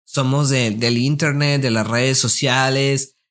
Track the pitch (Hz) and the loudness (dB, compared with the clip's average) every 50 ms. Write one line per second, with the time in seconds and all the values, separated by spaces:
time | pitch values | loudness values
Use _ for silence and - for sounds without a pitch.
0 | _ - - - 135 131 131 143 147 135 139 131 123 113 104 110 113 117 120 120 | _ -8 -4 -2 0 0 0 2 2 2 2 2 0 0 -2 -2 0 0 0 0
1 | 123 135 151 143 165 151 143 143 147 143 143 143 135 127 113 113 107 107 113 117 | 0 0 0 0 0 -2 0 0 0 0 0 0 0 0 0 0 0 0 -2 0
2 | 123 131 131 131 - 120 - - - 131 123 131 131 135 135 135 135 139 139 131 | 0 0 0 0 0 0 0 0 0 0 0 0 0 0 0 0 0 0 0 -2
3 | 135 - - _ _ _ | -4 -6 -12 _ _ _